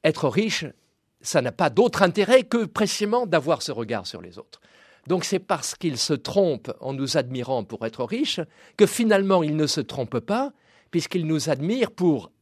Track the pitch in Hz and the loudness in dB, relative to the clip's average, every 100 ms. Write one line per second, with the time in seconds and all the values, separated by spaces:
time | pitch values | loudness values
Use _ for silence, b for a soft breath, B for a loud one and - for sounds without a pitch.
0 | 160 - 143 139 220 - 156 - _ _ | 0 0 0 0 0 -4 -6 -14 _ _
1 | _ _ - 156 123 - 156 135 240 - | _ _ -2 0 0 0 2 4 4 4
2 | 190 202 196 262 - 233 202 - 208 - | 2 2 4 4 4 -2 -2 -2 -2 -2
3 | 208 240 226 160 143 151 - 117 113 113 | -2 -2 2 0 2 -2 -2 -6 -4 -6
4 | 92 - 87 87 - - b b b b | -6 -14 -16 -18 -20 -20 b b b b
5 | - 180 - 190 185 165 - - 170 127 | -2 -2 0 -4 -2 -4 -4 -4 -4 -2
6 | - 147 - 196 185 135 - - 131 139 | -2 -2 0 2 2 0 -6 -10 -8 -6
7 | 135 156 127 131 123 131 101 113 113 - | -2 -2 -2 -6 -4 -4 -4 -8 -8 -6
8 | 120 233 302 - 156 b b - 202 - | -6 -4 -4 -4 -8 b b 4 4 4
9 | 226 202 196 185 156 156 147 - - - | 4 4 4 2 2 0 0 0 -4 -6
10 | 120 120 117 214 277 b b b b 170 | -4 -4 -2 -2 -2 b b b b -4
11 | - 185 156 160 151 135 160 247 233 - | -2 -4 0 -2 0 -2 0 -2 -2 0
12 | 180 139 - _ | 2 2 -4 _